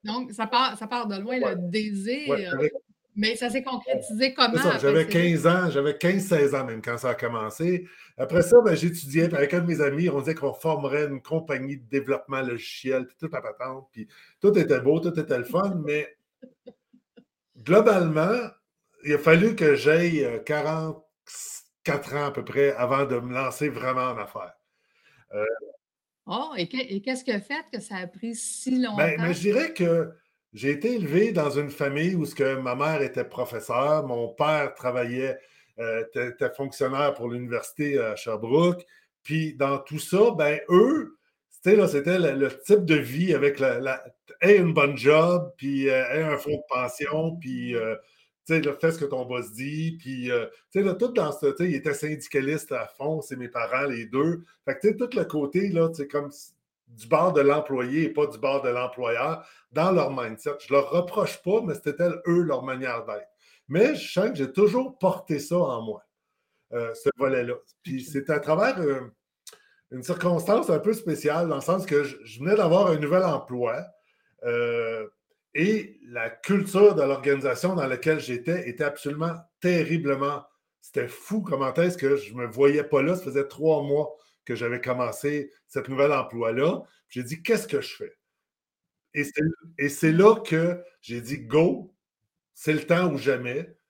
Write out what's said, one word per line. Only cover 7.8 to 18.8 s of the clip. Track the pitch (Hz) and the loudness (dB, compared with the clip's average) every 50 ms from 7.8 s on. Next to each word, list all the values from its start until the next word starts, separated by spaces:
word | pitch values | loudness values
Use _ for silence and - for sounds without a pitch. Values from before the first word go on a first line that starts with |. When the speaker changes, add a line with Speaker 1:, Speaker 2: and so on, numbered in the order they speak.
| 180 - - - - _ _ - | -4 -10 -20 -20 -20 _ _ -6
Speaker 2:
Après | 131 - 165 175 | -4 2 2 2
ça, | 170 175 233 240 226 | 6 10 10 10 10
ben, | 208 165 | 8 2
j'étudiais, | 131 160 180 170 - 139 135 139 165 165 170 | 4 2 -2 -2 -4 -10 -2 2 2 2 2
puis | 160 | 2
avec | 139 143 143 175 | 0 0 2 2
un | 175 | 0
de | 170 | 0
mes | 170 160 139 | 0 0 2
amis, | 147 139 139 151 175 175 | 2 2 2 2 0 0
on | 139 139 | 0 0
disait | 123 156 160 | -2 -2 -4
qu'on | - 143 135 127 | -2 -4 -4 -4
formerait | - - 160 156 139 143 135 135 147 151 | -2 -2 -2 -2 0 -2 -2 0 0 -2
une | 143 139 131 | -2 -4 -8
compagnie | _ - 165 160 160 - 139 131 131 135 143 135 | _ -4 -4 -4 -2 -4 -6 -6 -4 -8 -10 -10
de | 120 110 | -10 -4
développement | 135 139 139 135 127 123 - - 135 135 | -4 -4 0 0 -4 -4 -4 -6 -4 -4
logiciel, | 131 123 120 113 - - - - - 131 131 131 123 | -2 -2 -4 -6 -8 -12 -14 -8 -4 -2 -2 -2 -2
puis | 123 _ _ | -6 _ _
toute | 165 160 | -10 -8
la | - 127 | -8 -8
patente, | - 110 107 - 127 131 131 135 131 _ | -8 -10 -10 -8 -10 -10 -10 -12 -16 _
puis | _ 113 110 _ _ - - _ _ _ | _ -14 -14 _ _ -20 -20 _ _ _
tout | - 202 208 | 4 6 6
était | 185 151 - 139 123 | 6 4 4 2 4
beau, | 117 135 151 165 | 6 4 4 4
tout | 165 175 165 160 | 2 0 -2 -2
était | 143 - 135 123 | -2 -2 -2 -4
le | 120 | -2
fun, | - - 180 196 202 185 170 147 | -2 -2 -2 0 0 -2 -4 -2
mais | 143 147 151 147 - _ _ _ _ _ _ - 254 _ _ _ 240 _ _ _ _ _ _ _ _ _ - _ _ _ _ _ _ _ | -2 -2 -2 -4 -6 _ _ _ _ _ _ -20 -20 _ _ _ -20 _ _ _ _ _ _ _ _ _ -20 _ _ _ _ _ _ _
globalement, | - 110 139 175 214 214 226 202 185 175 160 151 156 160 190 233 247 233 - - _ _ _ _ _ | -14 2 6 6 8 8 8 6 6 2 2 2 2 2 2 0 -2 -4 -8 -12 _ _ _ _ _